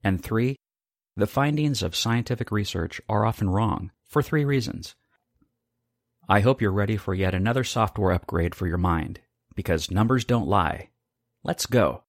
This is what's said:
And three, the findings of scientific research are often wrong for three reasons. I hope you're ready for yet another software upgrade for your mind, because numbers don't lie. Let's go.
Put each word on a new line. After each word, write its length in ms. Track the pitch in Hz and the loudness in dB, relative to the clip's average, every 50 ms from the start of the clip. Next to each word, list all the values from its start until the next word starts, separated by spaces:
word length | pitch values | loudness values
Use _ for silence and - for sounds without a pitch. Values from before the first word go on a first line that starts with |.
| - | 0
And 180 | 101 95 90 | 0 -2 -2
three, 320 | - - 110 110 120 131 135 - _ _ _ _ _ _ _ _ _ _ _ | -2 -2 0 0 0 0 -2 -6 _ _ _ _ _ _ _ _ _ _ _
the 100 | - 101 | 0 0
findings 560 | - - 135 139 147 151 151 151 147 139 113 | 0 2 0 0 2 2 0 0 0 0 0
of 140 | 92 90 - | -2 -4 -2
scientific 560 | - - 113 113 120 120 - 123 117 113 - | -2 0 0 0 0 0 -2 -4 -4 -4 -2
research 480 | 104 104 101 - - 87 82 - - - - - | -2 -2 -2 -2 -2 -4 -4 -4 -6 -12 -6 -2
are 160 | 107 104 104 | 0 2 2
often 240 | 110 110 - 104 95 | 0 0 0 0 0
wrong 420 | 90 101 113 107 - - - 90 _ _ _ | 2 2 2 0 -2 -2 -6 -10 _ _ _
for 160 | _ - 151 | _ -2 -2
three 220 | 139 - - 156 147 | 0 2 0 0 2
reasons. 500 | 139 143 135 120 - - - - - - _ _ _ _ _ _ _ _ _ _ _ _ _ _ _ _ _ _ _ _ _ _ _ _ _ _ - | 2 0 0 0 -2 -8 -10 -12 -14 -18 _ _ _ _ _ _ _ _ _ _ _ _ _ _ _ _ _ _ _ _ _ _ _ _ _ _ 2
I 120 | 98 101 | 2 4
hope 200 | 101 123 135 - | 4 4 2 4
you're 100 | 113 101 | 2 0
ready 260 | 92 104 101 98 110 | 2 2 0 0 -2
for 160 | 101 - - | -4 -2 -4
yet 220 | 92 92 95 92 90 | -2 0 0 0 0
another 300 | 90 95 110 123 131 123 | 0 0 0 0 0 -2
software 480 | - - 120 113 101 - - 98 92 | -2 0 0 0 0 0 0 2 2
upgrade 420 | 90 87 - - - 85 85 87 - | 2 0 0 -2 0 0 0 0 -2
for 120 | - 95 | -2 -4
your 120 | 87 82 87 | -2 0 0
mind, 420 | 90 90 85 82 78 - - - _ _ _ _ _ _ - | 2 2 2 0 -2 -4 -8 -14 _ _ _ _ _ _ -10
because 360 | - 95 - 87 80 - - | -8 -2 0 0 0 0 -2
numbers 340 | 87 98 110 113 131 127 107 | 0 0 2 2 2 0 2
don't 220 | - 123 117 92 | 0 0 0 2
lie. 440 | 69 101 98 87 76 - - - _ _ _ _ _ _ _ _ _ _ _ | 2 2 2 2 0 -2 -6 -10 _ _ _ _ _ _ _ _ _ _ _
Let's 240 | _ - 85 - - | _ -6 -4 -4 -4
go. 380 | - 117 123 104 69 64 - _ | 0 2 4 4 2 0 -4 _